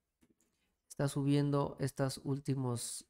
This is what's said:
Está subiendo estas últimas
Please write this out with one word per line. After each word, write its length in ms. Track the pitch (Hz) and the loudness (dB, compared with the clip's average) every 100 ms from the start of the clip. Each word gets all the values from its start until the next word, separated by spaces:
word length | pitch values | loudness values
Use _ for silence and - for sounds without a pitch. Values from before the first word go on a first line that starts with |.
| _ _ _ _ _ _ _ _ - | _ _ _ _ _ _ _ _ -14
Está 220 | - 143 | -4 -2
subiendo 680 | 147 139 143 143 143 147 - | 2 4 4 4 2 0 -2
estas 420 | 139 - 135 - | -4 0 -2 -2
últimas 840 | - 139 143 135 127 120 - - - | -4 -4 -2 -2 0 -2 -4 -10 -12